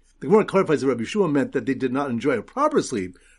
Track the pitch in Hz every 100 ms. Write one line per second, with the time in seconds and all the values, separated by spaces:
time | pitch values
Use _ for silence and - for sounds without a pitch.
0 | _ - 135 214 - 190 180 143 131 120
1 | 110 214 180 143 127 135 113 135 127 127
2 | 143 117 135 123 - - 302 269 - 113
3 | 90 - _